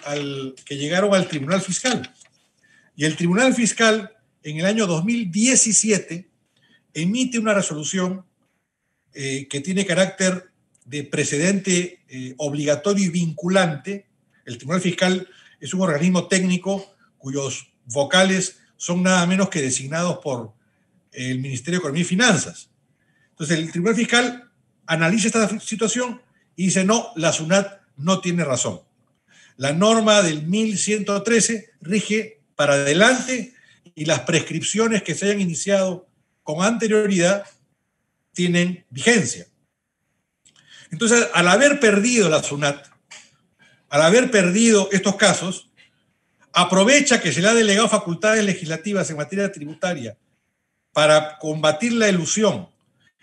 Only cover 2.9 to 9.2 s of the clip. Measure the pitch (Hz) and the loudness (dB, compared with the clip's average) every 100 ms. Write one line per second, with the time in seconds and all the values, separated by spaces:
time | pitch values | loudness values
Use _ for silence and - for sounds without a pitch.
2.9 | - 156 151 175 190 262 247 226 - 226 | -4 -4 -2 0 2 2 2 0 2 2
3.9 | 214 196 _ _ _ 151 156 185 220 202 | 2 -4 _ _ _ -12 -4 -2 0 0
4.9 | 160 196 240 196 180 240 262 226 - 220 | 0 -2 -2 -2 0 2 2 2 0 2
5.9 | 190 - 170 - _ _ _ _ _ _ | 0 -2 -14 -16 _ _ _ _ _ _
6.9 | 156 175 240 254 233 214 202 - 151 147 | -4 -2 -2 -2 -2 0 0 -2 -6 -6
7.9 | 185 185 190 - _ _ _ _ _ _ | -4 -4 -6 -14 _ _ _ _ _ _
8.9 | _ _ - | _ _ -12